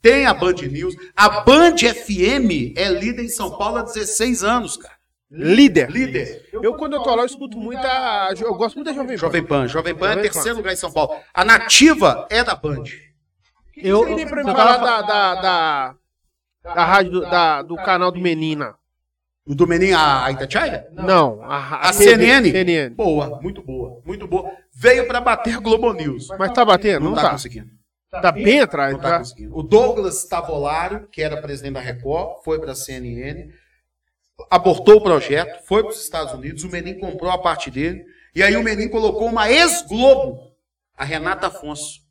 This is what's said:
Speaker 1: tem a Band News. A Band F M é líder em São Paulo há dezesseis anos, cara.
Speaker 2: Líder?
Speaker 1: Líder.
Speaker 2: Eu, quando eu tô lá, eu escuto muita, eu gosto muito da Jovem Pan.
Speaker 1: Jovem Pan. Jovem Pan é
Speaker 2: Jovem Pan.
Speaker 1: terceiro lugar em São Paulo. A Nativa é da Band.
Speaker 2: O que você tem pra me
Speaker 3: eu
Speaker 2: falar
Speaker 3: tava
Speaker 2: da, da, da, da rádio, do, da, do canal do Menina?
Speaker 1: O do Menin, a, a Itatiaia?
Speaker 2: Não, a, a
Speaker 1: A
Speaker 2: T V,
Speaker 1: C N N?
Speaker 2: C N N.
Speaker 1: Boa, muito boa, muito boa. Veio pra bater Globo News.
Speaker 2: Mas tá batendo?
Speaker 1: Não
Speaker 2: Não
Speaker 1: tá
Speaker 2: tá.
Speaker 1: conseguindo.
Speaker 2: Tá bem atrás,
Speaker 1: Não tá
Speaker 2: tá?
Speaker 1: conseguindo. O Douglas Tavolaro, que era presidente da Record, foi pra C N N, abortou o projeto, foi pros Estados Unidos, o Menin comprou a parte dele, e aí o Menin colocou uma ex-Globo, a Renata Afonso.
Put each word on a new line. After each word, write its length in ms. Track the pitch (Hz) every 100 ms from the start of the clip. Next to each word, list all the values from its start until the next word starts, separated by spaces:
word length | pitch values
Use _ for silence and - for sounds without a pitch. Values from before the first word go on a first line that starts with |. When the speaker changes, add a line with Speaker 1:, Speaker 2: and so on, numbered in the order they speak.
Speaker 1:
tem 240 | 226 269 262
a 80 |
Band 200 | 190 180
News. 420 | 180 143 143 180 - -
A 280 | - 208 -
Band 340 | - 285 349 -
F 400 | 240 226 - 190
M 500 | 190 277 233 156 120 -
é 100 | 196
líder 360 | 175 214 226
em 40 | 233
São 280 | - 190 -
Paulo 200 | 202 240
há 40 |
dezesseis 640 | 226 214 202 - 240 240 196
anos, 320 | 240 185 -
cara. 180 | - _ _ _ _
Speaker 2:
Líder? 640 | 156 156 214 277 165 123
Speaker 1:
Líder. 560 | 190 262 - - - _
Speaker 2:
Eu, 200 | 214 214 294
quando 180 | 302
eu 100 | 285
tô 100 | 233
lá, 100 | 233
eu 20 | 254
escuto 300 | 269 277 220
muita, 760 | 220 247 262 262 254 208 190 185
eu 140 | 226 180
gosto 200 | 233 254
muito 120 | 311
da 60 |
Jovem 240 | 285 254 220
Pan. 0 |
Speaker 1:
Jovem 260 | 160 165
Pan. 240 | - 143 123
Jovem 280 | 151 165 170
Pan 100 | 190
é 40 |
Speaker 2:
Jovem 120 | 202 208
Pan. 40 |
Speaker 1:
terceiro 260 | 160 214 226
lugar 140 | 190
em 60 | 185
São 140 | 175
Paulo. 240 | 160 143 302 -
A 100 | -
Nativa 840 | 180 226 226 - 294 277 180 123 -
é 140 | 220
da 120 | 240 180
Band. 280 | 151 135
Speaker 2:
O 880 | 117 - _ _ _ _ _ _ _
que 160 | - 190
você 260 | 202 233 320
tem 120 | 302
pra 160 | 277
me 80 | 277
Speaker 3:
eu 40 | -
Speaker 2:
falar 220 | 226 247
Speaker 3:
tava 60 | 240
Speaker 2:
da, 160 | 226
da, 340 | 208 208 190 180
da, 540 | 190 180 160 143 131 131 _ _ _ _ _ _ - 175
da 100 | 170
rádio, 260 | 196 185
do, 80 | 180
da, 400 | 160 175 165 147
do 140 | 151 170
canal 340 | 190 185 180
do 80 | 175
Menina? 560 | 180 160 156 151 123 - _ _ _ _ _ _ -
Speaker 1:
O 80 | 139
do 100 | 175
Menin, 260 | 170 190
a, 320 | 175 151 135 127
a 60 |
Itatiaia? 560 | 135 139 - 320 156 -
Speaker 2:
Não, 500 | - 185 180 143 107
a, 140 | - 143
a 340 | 139 143 160
Speaker 1:
A 20 |
Speaker 2:
T 60 | 202
V, 60 |
Speaker 1:
C 80 | 208
N 120 | 226 226
N? 260 | 269 214
Speaker 2:
C 60 | 185
N 120 | 180
N. 160 | 165 131 117
Speaker 1:
Boa, 440 | 202 151 143 143
muito 220 | 175 202
boa, 360 | 135 131 120 - -
muito 220 | 202 196
boa. 240 | 185 - - _
Veio 360 | 127 226 254 247
pra 120 | 247
bater 380 | 240 226 233 233
Globo 320 | 214 220 233
News. 340 | 185 151 127 - -
Speaker 2:
Mas 140 | 190
tá 120 | -
batendo? 400 | 226 180 208 165 156
Speaker 1:
Não 40 |
Speaker 2:
Não 40 | 202
Speaker 1:
tá 80 |
Speaker 2:
tá. 60 | 139
Speaker 1:
conseguindo. 360 | 120 120 113 - _ _ _ _
Speaker 2:
Tá 200 | 185 180
bem 280 | 185 214 277
atrás, 340 | 247 147 139
Speaker 1:
Não 60 | 139
tá 100 | -
Speaker 2:
tá? 60 | -
Speaker 1:
conseguindo. 380 | - - - 160
O 60 |
Douglas 600 | 151 208 247 214 190 - -
Tavolaro, 840 | 175 170 151 143 156 180 208 208
que 120 | -
era 180 | 151 143
presidente 320 | 139 139 139
da 60 | 131
Record, 640 | 123 120 127 160 190 -
foi 160 | - 156
pra 160 | 151 127
C 180 | -
N 260 | 131 123 120
N, 340 | 135 156 151 _ _ _ _ _ _ _ _ _ -
abortou 480 | 180 185 156 202 214
o 40 |
projeto, 640 | 208 156 - 147 170 - -
foi 160 | 202
pros 180 | 214 220
Estados 300 | - 165 151
Unidos, 300 | 131 139 143
o 60 | 180
Menin 300 | 175 170 196
comprou 320 | 190 175 175
a 60 | 180
parte 340 | 180 151 -
dele, 320 | 123 160 180 - _ _ 165
e 80 |
aí 120 | 196 226
o 80 |
Menin 260 | 226 208 214
colocou 380 | 226 214 202 233
uma 220 | 226 214
ex-Globo, 880 | 285 339 - - 214 262 269 269 - - _ _ _ _ -
a 60 |
Renata 440 | 139 160 170 185 185
Afonso. 540 | - 147 147 - - _